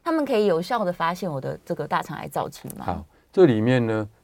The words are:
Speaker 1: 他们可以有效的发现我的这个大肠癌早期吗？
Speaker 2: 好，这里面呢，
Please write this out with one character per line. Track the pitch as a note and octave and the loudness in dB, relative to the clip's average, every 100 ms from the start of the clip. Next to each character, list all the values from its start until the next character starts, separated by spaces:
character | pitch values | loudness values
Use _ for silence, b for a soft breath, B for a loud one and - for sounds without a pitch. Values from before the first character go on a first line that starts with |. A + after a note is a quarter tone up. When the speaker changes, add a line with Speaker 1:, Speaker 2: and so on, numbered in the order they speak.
Speaker 1:
他 | - | -4
们 | D#4+ C#4 | -2 0
可 | A#3 | 2
以 | G#3 | 2
有 | E3 | 2
效 | F3 A#3+ | 0 -2
的 | F#3 | -2
发 | F3 E3 | -2 -2
现 | F3 F#3 | -2 -6
我 | C#3 | -6
的 | C3+ D3 | -6 -8
这 | - | -8
个 | E3+ D3 | -6 -4
大 | F3 | -4
肠 | - D3+ | -4 -10
癌 | D3+ | -8
早 | D3+ A#2 | -6 -6
期 | - - - | -8 -14 -10
吗？ | B1+ | -8
Speaker 2:
好， | E2+ D#2+ b b | -8 -10 b b
这 | - F3 | 6 6
里 | A2 | 6
面 | A2+ C3 A#2 | 4 2 2
呢， | A2 G#2+ - | -2 -4 -10